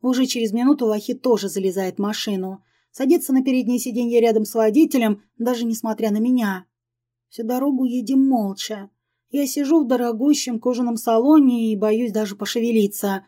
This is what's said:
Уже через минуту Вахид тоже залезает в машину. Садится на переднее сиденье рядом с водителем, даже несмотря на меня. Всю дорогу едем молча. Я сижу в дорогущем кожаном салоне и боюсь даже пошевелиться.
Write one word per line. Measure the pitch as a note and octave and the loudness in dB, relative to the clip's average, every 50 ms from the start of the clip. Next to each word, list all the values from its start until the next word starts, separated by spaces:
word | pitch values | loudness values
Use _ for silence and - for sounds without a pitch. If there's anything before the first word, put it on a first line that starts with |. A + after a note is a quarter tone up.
Уже | - B3+ B3+ B3+ C4 | 0 0 0 2 0
через | C4 - B3 A3+ G#3+ | 0 0 -2 -2 -2
минуту | F#3+ A#3 B3 C4+ D4 C#4+ B3+ A3 | -2 0 2 2 2 2 2 -2
Вахид | G#3+ G#3+ G#3 - B3 A#3+ | -2 -2 -4 -6 -8 -4
тоже | - C4 A#3 G3+ F#3+ G3 | 2 2 2 2 0 -4
залезает | - G3 F#3+ F#3+ F3 G3 F#3+ F#3 F3+ | -6 -2 -2 -2 -2 -2 -4 -4 -4
в | - | -4
машину. | G3+ G#3 A3 - - A3 G3+ F#3+ F#3 F#3 F#3+ - _ _ _ _ _ _ | -4 -4 -4 -6 -4 -4 -4 -4 -4 -6 -10 -12 _ _ _ _ _ _
Садится | _ - C4 C4 E4 F4 - - | _ -4 2 2 2 2 2 0
на | C4 C4 | 0 0
переднее | B3+ C4+ B3+ B3+ A#3+ G#3 B3 B3 | 2 2 0 0 0 0 -2 -2
сиденье | - B3+ A3 A#3+ A#3+ A#3 A#3 A#3+ | -2 -4 -4 -4 -2 2 2 4
рядом | A3+ A#3 A3 A3+ G#3+ | 4 4 2 2 0
с | - - | -2 -2
водителем, | A3+ A3 A3 G#3 C#4 D#4+ - - C4 A#3 A3 G#3 G3+ _ _ _ _ | 0 0 2 4 4 4 4 2 0 0 0 -2 -2 _ _ _ _
даже | A3+ A#3+ B3+ A3+ A#3+ | -4 -2 -2 -2 -2
несмотря | A#3 A3+ A3 - A3+ G#3+ G#3+ - A3 | -4 -4 -4 -4 -6 -4 -2 -2 -2
на | G#3 G#3+ | 0 0
меня. | A3 B3 B3+ B3 A3+ G3+ G3 F#3 F3+ _ _ _ _ _ _ _ _ _ _ _ _ _ | 0 0 0 0 0 -2 -4 -6 -10 _ _ _ _ _ _ _ _ _ _ _ _ _
Всю | _ - A3+ | _ -10 -6
дорогу | A3 B3 B3+ C4+ C#4+ C#4 B3+ C4 | -4 -2 -2 0 0 0 0 -2
едем | B3 A#3 B3+ A3 G3+ C4+ C4+ C4+ C4+ | -2 -2 -4 -4 0 2 2 4 4
молча. | C4 A#3 G#3 G3 F#3+ - - - G#3+ G3+ G3 G3 _ _ _ _ _ _ _ _ | 2 2 0 -2 -6 -8 -10 -10 -10 -10 -12 -16 _ _ _ _ _ _ _ _
Я | - C#4+ C#4+ C4 | -4 -4 -2 -2
сижу | - D4 C#4+ C4+ D#4+ E4 | -2 -4 0 2 2 2
в | D4 A3+ | 2 2
дорогущем | C4 A#3+ A#3+ A#3+ A3+ G#3+ B3+ C#4+ D4 C#4+ - C4 A#3+ A3 | 0 0 0 -2 -2 0 2 2 2 2 0 -6 -6 -4
кожаном | - B3 B3 A#3 B3+ A#3+ A#3 A3+ | -2 -2 -2 -2 -2 -2 -4 -4
салоне | - - A3+ A3+ A#3+ C#4 D#4 D#4 C#4 B3+ A#3+ A#3 A3+ A3 | -2 0 2 2 4 6 6 6 6 6 4 2 0 -2
и | G#3+ G3+ | -2 0
боюсь | G#3 G#3+ G#3+ A3 B3 A#3 | 0 0 0 0 0 -2
даже | F#3+ G#3+ G#3+ G3 G3 | -2 -2 -4 -4 -6
пошевелиться. | - G#3 G3 - A#3+ A3+ A#3+ A3+ A3 G3+ G3+ G3+ - - G3+ G3 G3 G3 | -8 -8 -6 -4 -2 0 2 2 2 2 2 0 -2 -4 -4 -4 -4 -8